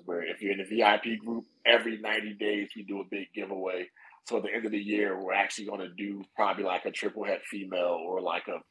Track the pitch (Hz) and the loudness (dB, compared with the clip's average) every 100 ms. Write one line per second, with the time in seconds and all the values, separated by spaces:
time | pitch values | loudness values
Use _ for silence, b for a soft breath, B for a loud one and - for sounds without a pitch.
0 | 87 87 85 87 101 98 95 110 107 107 | -6 -4 -4 -4 -2 -2 0 6 6 6
1 | 117 110 110 117 - _ 117 117 113 107 | 2 -4 -4 -6 -8 _ 6 6 6 -4
2 | 107 110 107 104 104 104 101 113 98 98 | -2 -2 -2 -2 0 0 -2 -8 -6 -6
3 | 95 101 95 107 98 95 92 92 90 B | -4 -8 -8 -8 -8 -4 -4 -4 -6 B
4 | B B - 117 98 113 110 104 101 104 | B B -2 -2 0 -2 -2 -2 0 2
5 | 101 95 95 95 98 - 104 101 90 90 | 2 0 0 2 2 -2 -6 -6 -8 -6
6 | 101 101 95 - 104 95 95 90 101 - | -6 -6 -8 2 2 4 0 0 -2 -4
7 | 101 107 101 92 - 104 95 92 87 87 | -4 -2 -2 -2 -4 -8 -4 2 2 2
8 | 82 92 87 87 - 85 - | 0 -2 0 -2 -4 -8 -8